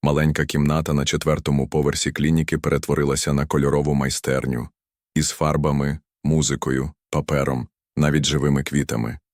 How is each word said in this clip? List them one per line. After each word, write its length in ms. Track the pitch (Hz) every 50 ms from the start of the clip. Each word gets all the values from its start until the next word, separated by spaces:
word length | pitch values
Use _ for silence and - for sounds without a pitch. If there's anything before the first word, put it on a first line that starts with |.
| -
Маленька 420 | 71 73 73 76 78 76 - 78
кімната 480 | 78 - 78 71 73 73 80 78 78 76
на 120 | 71 69
четвертому 600 | 71 - 73 - 78 78 71 - - 71 71 67 69
поверсі 440 | - 78 73 71 73 - - -
клініки 460 | - - 71 78 80 80 80 78 - 78
перетворилася 760 | 76 76 69 71 - - 73 73 73 69 67 67 - - 71
на 120 | 69 69
кольорову 480 | 73 - 76 69 69 69 71 73 73 73
майстерню 760 | 69 67 69 - - - - 65 65 65 65 64 58 58 - _ _ _ _ _ _ _ _ _
із 140 | 80 76 -
фарбами, 720 | - - 78 76 76 73 71 76 71 71 69 71 73 80 _ _ _ _ _
музикою, 680 | 71 78 78 76 67 71 67 - 67 65 65 65 78 - _ _ _
папером, 580 | - 76 71 - 73 73 69 69 67 64 60 - _ _ _ _ _
навіть 300 | - 76 73 71 78 73
живими 380 | - 76 73 67 73 71 69 67
квітами. 560 | - - 71 71 - - 57 57 57 60 - _ _